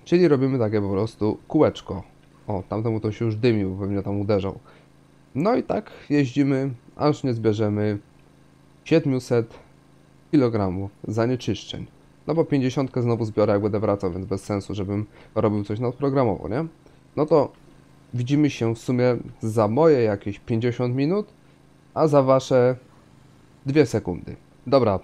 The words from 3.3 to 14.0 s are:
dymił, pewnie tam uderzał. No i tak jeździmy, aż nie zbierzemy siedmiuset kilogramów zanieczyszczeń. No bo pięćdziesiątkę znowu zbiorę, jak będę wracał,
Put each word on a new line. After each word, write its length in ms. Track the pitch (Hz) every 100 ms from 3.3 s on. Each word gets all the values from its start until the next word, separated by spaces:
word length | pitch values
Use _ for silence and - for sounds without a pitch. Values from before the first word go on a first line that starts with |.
| 107
dymił, 420 | 123 107 95 95
pewnie 220 | 101 101
tam 200 | 98 101
uderzał. 380 | 101 101 95 - - - _ _ _ _ _ 127
No 200 | 190 254
i 80 |
tak 280 | - 202 - - -
jeździmy, 600 | 147 131 139 139 135 135 120 - -
aż 280 | 147 143
nie 100 | 135
zbierzemy 640 | 113 113 107 104 104 107 104 - _ - _ _ _ _ _
siedmiuset 840 | - 160 156 127 - 120 117 - - - _ _ _ _ -
kilogramów 600 | 151 123 113 95 90 98 - -
zanieczyszczeń. 800 | 110 117 127 - 98 - - - - _ _ -
No 80 | 160
bo 100 | 165
pięćdziesiątkę 560 | 143 127 135 131 127
znowu 240 | 120 113 110
zbiorę, 280 | 110 107
jak 80 | 101
będę 180 | 104 104
wracał, 320 | 101 101